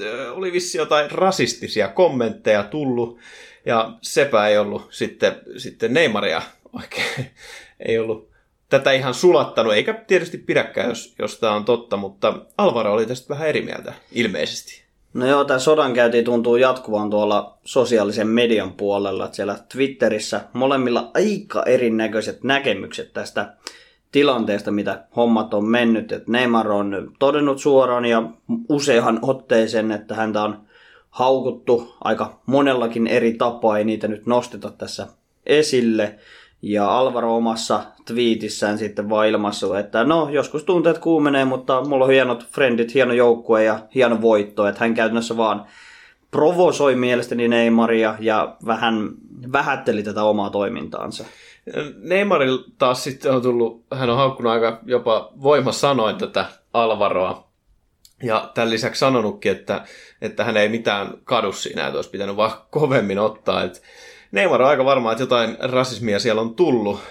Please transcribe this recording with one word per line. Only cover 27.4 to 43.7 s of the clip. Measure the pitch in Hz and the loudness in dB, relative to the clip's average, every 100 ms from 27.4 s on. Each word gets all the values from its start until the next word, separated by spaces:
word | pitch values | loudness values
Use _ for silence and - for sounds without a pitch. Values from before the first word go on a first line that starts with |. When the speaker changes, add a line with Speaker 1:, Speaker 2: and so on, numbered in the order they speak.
| 143 135 | 0 0
Speaker 2:
suoraan | 147 135 127 123 | 2 4 4 2
ja | 120 113 113 - - 117 - | 2 0 0 -12 -8 -8 -2
useaan | 147 143 117 120 113 | -2 2 2 2 0
otteeseen, | 135 127 - 117 110 117 107 | -2 -4 0 2 2 0 -2
että | 104 - | -4 -6
häntä | 110 110 104 | -6 -2 -2
on | 107 104 _ _ _ _ _ | -4 -6 _ _ _ _ _
haukuttu | - 127 135 127 117 - 120 117 - | -2 2 2 0 -6 0 0 0 -8
aika | 104 107 104 - - | -4 -2 -4 -8 -2
monellakin | 135 143 127 117 117 113 | 2 2 2 -2 -2 2
eri | 120 117 | 2 2
tapaa, | 113 120 117 113 107 | 0 -2 0 0 2
ei | |
niitä | 107 110 110 | 0 -2 -4
nyt | 104 - | -6 0
nosteta | 123 120 104 101 | 0 0 -12 -14
tässä | - 98 - 101 _ _ _ - | -12 -12 -10 -14 _ _ _ 2
esille. | 143 151 131 117 107 104 - - - - _ | 2 4 2 2 2 0 -6 -20 -20 -20 _
Ja | 98 104 101 110 | -4 -2 2 2
Alvaro | 131 123 117 117 | 2 0 0 0
omassa | 117 113 - 110 - _ - | 0 -4 -2 -4 -4 _ -8
tweetissään | 120 120 104 107 - 104 107 | -2 0 0 -4 -4 -4 -2
sitten | 107 101 104 | -6 -6 -2
vaan | 107 110 | 0 2
ilmaissut, | 107 104 104 98 95 | 0 -2 -4 -4 -4
että | 104 110 | -2 0
no, | 123 165 147 | 2 2 0
joskus | 143 123 151 | -2 -2 -6
tunteet | 147 180 160 160 | 0 2 2 0
kuumenee, | 165 165 147 139 | 2 2 4 2
mutta | 131 127 127 131 | 0 -2 0 0
mulla | 143 139 | 2 2
on | 131 | 4
hienot | 135 127 117 - | 4 4 -2 -6
frendit, | - 135 117 117 | 0 0 2 0
hieno | 135 123 | 2 2
joukkue | 120 120 117 117 110 | 4 4 4 2 2
ja | 110 | 4